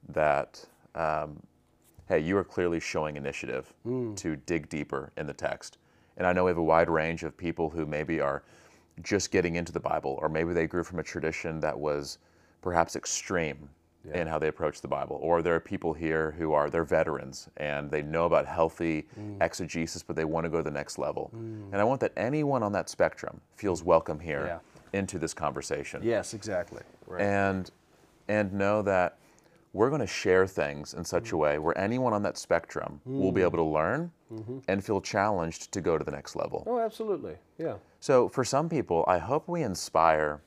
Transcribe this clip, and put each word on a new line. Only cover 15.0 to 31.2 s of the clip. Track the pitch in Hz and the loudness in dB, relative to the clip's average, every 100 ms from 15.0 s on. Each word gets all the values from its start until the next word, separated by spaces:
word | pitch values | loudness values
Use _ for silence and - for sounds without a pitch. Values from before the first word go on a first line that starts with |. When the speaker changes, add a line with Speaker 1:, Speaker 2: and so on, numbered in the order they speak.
| 69 71 | -4 -4
Speaker 1:
Or | 76 85 | 2 2
there | 82 | 4
are | 82 | 2
people | - 98 82 | 0 -4 -4
here | 78 80 80 78 | -2 0 0 0
who | 78 80 | -2 0
are, | 76 73 | 2 2
they're | 82 | 0
veterans, | 80 80 80 71 67 67 - - | 2 2 2 -2 -8 -12 -16 -8
and | 73 73 73 | -4 -4 -2
they | 76 | -4
know | 73 80 | -2 0
about | 85 80 69 | 4 4 2
healthy | - 82 - 82 78 - - | 2 2 2 -2 -2 -4 -12
Speaker 2:
Mm. | 104 101 | -12 -2
Speaker 1:
exegesis, | 85 - 85 85 82 87 | -2 -2 -6 -4 -4 -6
but | - 82 | -8 -4
they | |
want | 80 80 | -2 -2
to | 82 | 0
go | 80 | -2
to | |
the | 76 | -2
next | 73 73 - | -4 -8 -4
level. | 71 73 - 113 | -4 -4 -8 -10
Speaker 2:
Mm. | 113 110 101 | -12 -12 -6
Speaker 1:
And | 98 | 0
I | |
want | 104 135 | 2 2
that | 120 - | 0 0
anyone | 110 147 147 135 | -2 0 0 0
on | 107 | 0
that | 101 80 | 0 -4
spectrum | - 85 - - - _ | 0 0 0 -12 -12 _
feels | - 101 85 | -6 -2 -2
welcome | 82 82 - 78 | 4 4 4 -8
here | 82 73 71 | -4 -4 -4
Speaker 2:
Yeah. | 82 - - - 98 | -6 -12 -20 -6 -4
Speaker 1:
into | 95 92 | -4 -4
this | 78 | -6
conversation. | - 76 69 69 73 71 - | -2 -4 -4 -6 -6 -6 -6
Speaker 2:
Yes, | 110 113 95 | -2 -2 -2
exactly. | 110 101 95 87 - - - - | -10 -6 -4 -4 -10 -18 -20 -14
Right. | 90 | -2
Speaker 1:
And, | 101 101 98 95 90 _ _ _ _ _ - | 2 4 2 2 -4 _ _ _ _ _ -2
and | 107 101 | 0 2
know | 98 98 107 | 2 2 2
that | 101 95 90 - _ _ _ _ _ | 4 4 4 0 _ _ _ _ _
we're | 87 117 | 2 2
gonna | 151 107 | 2 -2
share | - 101 92 95 | -2 4 6 6
things | - 73 73 73 | 2 -2 -2 -10
in | - | -8
such | 85 87 | -2 -2